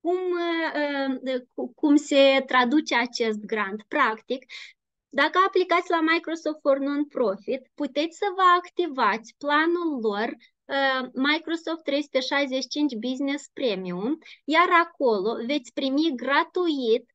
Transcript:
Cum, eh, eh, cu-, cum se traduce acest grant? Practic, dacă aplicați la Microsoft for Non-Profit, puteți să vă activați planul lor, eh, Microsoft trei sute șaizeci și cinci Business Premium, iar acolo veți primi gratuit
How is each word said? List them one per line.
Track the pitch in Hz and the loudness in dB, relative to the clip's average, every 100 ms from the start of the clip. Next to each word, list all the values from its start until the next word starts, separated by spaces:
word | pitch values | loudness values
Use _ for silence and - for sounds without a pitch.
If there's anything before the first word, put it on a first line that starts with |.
Cum, | 320 370 370 349 339 330 320 - | -2 -2 -2 -4 -2 -2 -4 -2
eh, | 294 285 269 254 262 | -4 -2 -4 -4 -4
eh, | 262 254 | -6 -6
cu-, | - 247 | -10 -10
cum | - 302 285 | -2 4 4
se | 294 285 277 269 269 | 4 6 6 6 2
traduce | 254 247 294 311 | 2 4 2 2
acest | 269 247 - 226 214 | -2 -2 -2 -4 -4
grant? | 214 220 196 214 - | -4 -4 -4 -6 -6
Practic, | 302 247 220 _ 262 - - - _ _ _ _ | 0 0 0 _ -8 -8 -18 -18 _ _ _ _
dacă | 262 294 - 381 | 0 2 4 2
aplicați | 381 370 339 349 | 2 2 0 0
la | 339 | 0
Microsoft | 320 330 320 320 311 302 | 2 0 -2 -6 -6 -4
for | 294 269 | 0 0
Non-Profit, | 277 285 294 - 233 196 202 262 - | 0 -4 -4 -2 -2 -2 -6 -8 -8
puteți | _ 285 294 330 339 | _ -4 -2 -4 -4
să | 403 | -4
vă | 370 370 359 | 2 4 4
activați | 349 - 349 269 214 220 226 _ | 0 -4 -4 0 -2 -2 -8 _
planul | 285 294 320 349 339 277 | 0 0 2 0 -2 -2
lor, | 220 202 214 - _ _ | -2 -2 -4 -8 _ _
eh, | - 277 277 262 254 | -6 -2 0 -2 -4
Microsoft | - 277 311 311 330 330 330 | -4 -2 -2 -4 -6 -6 -6
trei | 320 285 | -4 -4
sute | 294 269 | -2 -2
șaizeci | 254 285 285 262 | 0 -2 0 -4
și | 254 | -4
cinci | 294 294 | -2 -2
Business | 220 240 254 277 294 - | -2 -6 -4 -4 -4 -8
Premium, | - 269 190 185 175 214 311 - - | -4 -2 -2 -6 -6 -4 -6 -8 -18
iar | - 311 359 349 | -2 2 4 4
acolo | 339 _ 269 214 190 233 233 | 2 _ 0 2 -2 -4 -4
veți | 294 - | -4 -4
primi | - 277 269 330 | -4 -2 0 0
gratuit | 247 254 285 330 359 349 285 240 233 - | -2 0 0 0 -2 -2 0 0 0 -2